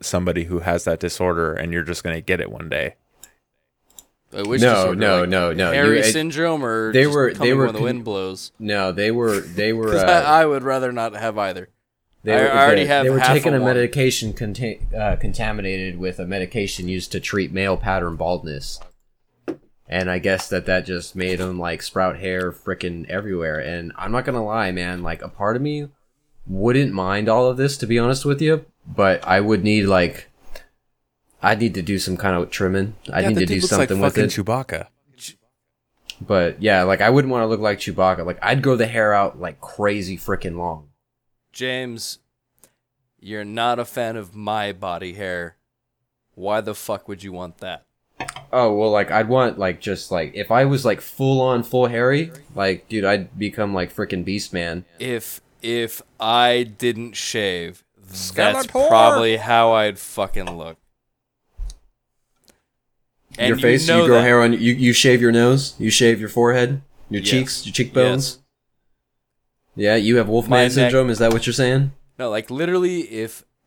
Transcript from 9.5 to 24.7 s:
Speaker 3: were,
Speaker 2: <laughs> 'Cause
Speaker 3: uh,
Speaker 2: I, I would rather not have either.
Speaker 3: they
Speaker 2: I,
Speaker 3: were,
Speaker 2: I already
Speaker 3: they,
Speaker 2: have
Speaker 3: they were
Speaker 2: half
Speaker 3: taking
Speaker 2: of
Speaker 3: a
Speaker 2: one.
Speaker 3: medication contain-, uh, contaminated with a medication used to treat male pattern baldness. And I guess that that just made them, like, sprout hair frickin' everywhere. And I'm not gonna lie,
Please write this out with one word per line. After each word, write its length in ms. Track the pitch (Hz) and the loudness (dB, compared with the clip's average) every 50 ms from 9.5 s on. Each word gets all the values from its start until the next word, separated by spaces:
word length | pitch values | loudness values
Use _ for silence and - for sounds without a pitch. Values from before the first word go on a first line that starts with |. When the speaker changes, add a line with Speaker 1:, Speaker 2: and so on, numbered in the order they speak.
| 85 98 104 110 113 | -4 -2 -2 -2 0
Speaker 3:
were, 120 | 113 110 | 0 0
Speaker 2:
<laughs> 60 | 110 | 0
'Cause 120 | 104 98 95 | 2 2 4
Speaker 3:
uh, 200 | 127 175 170 143 147 | 4 4 4 6 6
Speaker 2:
I, 140 | 151 160 | 6 6
I 40 | 160 | 6
would 160 | 151 143 135 | 4 2 0
rather 300 | 127 135 131 131 127 123 | 0 -2 -2 0 -2 -2
not 240 | 123 120 113 113 104 | -4 -4 -4 -6 -6
have 240 | 104 110 113 104 107 | -6 -6 -4 -2 -2
either. 300 | 101 95 90 87 92 - _ _ _ _ _ _ _ _ _ _ - | -2 -4 -4 -6 -10 -14 _ _ _ _ _ _ _ _ _ _ -4
Speaker 3:
they 120 | 107 110 | 0 2
Speaker 2:
I, 60 | 123 135 | 2 2
Speaker 3:
were, 80 | 139 | 4
Speaker 2:
I 140 | 135 139 139 | 4 6 6
already 160 | 143 147 147 143 | 6 6 4 4
Speaker 3:
they, 40 | 143 | 2
Speaker 2:
have 160 | 143 139 135 | 2 2 4
Speaker 3:
they 40 | 131 | 4
were 80 | 135 131 | 4 4
Speaker 2:
half 140 | 127 127 139 | 4 4 4
Speaker 3:
taking 220 | 147 139 170 143 | 4 4 2 2
Speaker 2:
of 60 | 131 | 2
Speaker 3:
a 20 | 123 | 2
Speaker 2:
one. 80 | 123 127 | 2 2
Speaker 3:
medication 600 | 123 120 120 - 143 131 131 120 - 113 110 98 | 2 2 0 0 0 0 2 0 0 -4 -6 -6
contain-, 540 | - 117 104 98 110 123 113 104 - - - - | -6 -6 -6 -6 -6 -6 -6 -6 -6 -6 -4 -4
uh, 200 | 107 107 101 92 | -2 -2 0 0
contaminated 800 | 87 - 98 - - 110 110 107 104 98 95 95 95 92 92 87 87 | 0 0 0 0 -2 -2 -4 -4 -4 -4 -4 -4 -4 -6 -6 -6 -6
with 220 | 90 92 90 - | -6 -6 -6 -6
a 60 | 90 87 | -6 -6
medication 600 | 95 98 92 90 - 113 101 95 - - 90 87 | -4 -4 -4 -4 -4 -4 -4 -4 -6 -6 -6 -4
used 240 | 95 92 - - - | -4 -6 -6 -6 -8
to 60 | - | -8
treat 320 | - - - 101 92 - | -6 -4 -2 -2 -2 -2
male 240 | 90 95 98 98 92 - | -2 -2 -2 0 -2 -2
pattern 380 | - 95 95 95 87 85 82 76 | -2 -2 -2 -2 -2 -4 -4 -4
baldness. 600 | 82 85 90 82 80 80 73 69 - - - - - - - _ _ _ _ _ _ _ _ _ _ - - - _ _ _ _ _ - | -4 -4 -4 -4 -6 -8 -10 -10 -10 -12 -12 -14 -16 -18 -20 _ _ _ _ _ _ _ _ _ _ -14 -14 -14 _ _ _ _ _ -6
And 220 | - 92 90 90 | -4 -4 -2 -2
I 80 | 90 90 | -2 -2
guess 320 | 76 98 95 92 - - | 0 0 0 0 -2 -4
that 160 | 98 90 90 | -6 -4 -2
that 200 | - 92 92 90 | 0 -2 -2 -2
just 300 | 92 90 87 87 - - | -4 -8 -8 -10 -10 -8
made 220 | 92 92 92 92 87 | -6 -4 -4 -2 -4
them, 220 | 92 92 90 90 | -4 -6 -6 -6
like, 240 | 85 85 85 80 - | -6 -6 -6 -8 -10
sprout 340 | - - 95 92 92 76 78 | -6 -2 0 0 0 -2 -4
hair 340 | 95 92 92 92 92 90 | -6 -6 -4 -4 -4 -6
frickin' 560 | - - _ 101 92 - - 90 87 85 78 - | -8 -10 _ -10 -8 -6 -6 -8 -8 -10 -10 -8
everywhere. 500 | 87 98 104 104 95 85 82 80 76 78 | -8 -8 -6 -6 -6 -4 -4 -4 -4 -6
And 320 | 65 76 87 85 85 85 - | -6 -8 -8 -8 -10 -12 -12
I'm 160 | - 90 101 | -10 -6 -4
not 140 | 113 123 127 | -4 -4 -4
gonna 180 | 147 127 120 110 | -4 -4 -4 -4
lie, 280 | 104 107 113 104 92 | -4 -4 -4 -4 -4